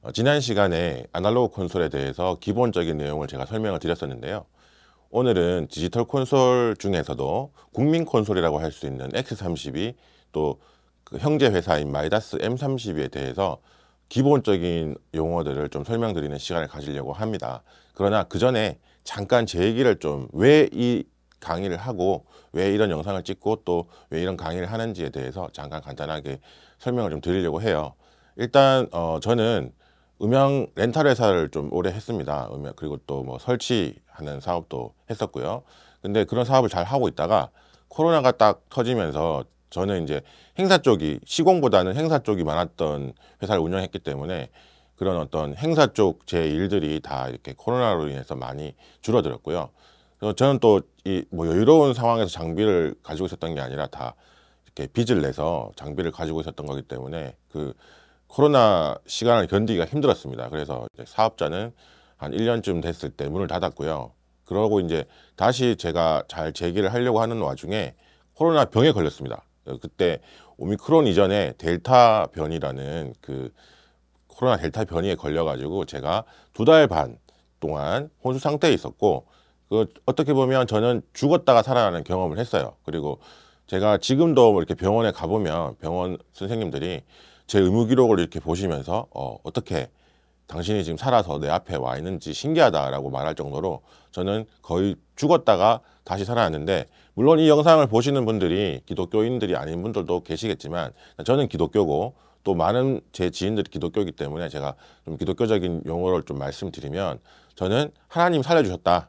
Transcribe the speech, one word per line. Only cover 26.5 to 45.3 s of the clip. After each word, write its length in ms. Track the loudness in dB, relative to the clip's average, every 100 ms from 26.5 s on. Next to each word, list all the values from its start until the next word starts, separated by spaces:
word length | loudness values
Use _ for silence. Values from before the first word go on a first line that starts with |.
| -20 _ _
설명을 340 | -6 -4 -4
좀 100 | -4
드리려고 400 | -2 -2 -2 -2
해요. 320 | -2 -2 -4 -12 _ _ _ -10
일단, 520 | 2 6 6 4 0
어, 280 | -2 -2 -2
저는 500 | 0 2 2 0 -2 _ _ _ _ _
음향 460 | 0 2 4 2 -4 -2
렌탈 320 | -2 2 2
회사를 420 | 4 4 4 0
좀 200 | -4 -4
오래 200 | -4 -4
했습니다. 580 | -6 -8 -6 -4 -6 -6
음향, 200 | -10 -12 -10
그리고 220 | -10 -10 -8
또 160 | -8
뭐 160 | -8 -10
설치하는 1000 | -4 -4 0 0 0 -6 _ -14 -12 -10
사업도 540 | -6 -6 -6 -10 -12 _ _
했었고요. 540 | -8 -6 -6 -6 -8 _ _ _ _
근데 240 | -2 0 0
그런 200 | 0 2
사업을 240 | 4 4
잘 140 | 0
하고 240 | -2 0 0
있다가 420 | -2 0 0 0 _ _ _ _
코로나가 440 | -2 2 4 4
딱 320 | 6 4 4 _
터지면서 720 | -4 -2 0 -2 0 -2 -2 -6 _ _
저는 340 | -4 -2 -2
이제 180 | -2 -6 -6 -20 _ -2
행사 200 | 2 4
쪽이, 420 | 4 4 2 -4 -6
시공보다는 720 | 2 4 4 6 4 4 0
행사 240 | 0 0
쪽이 240 | 0 -2
많았던 720 | 0 0 -2 -2 -4 -2 -8 -12 _ _
회사를 200 | -2 0
운영했기 360 | 0 -4 -6 -8
때문에 500 | -8 -8 -6 -8 -10 _ _ _ _ _
그런 220 | -2 -2
어떤 380 | -4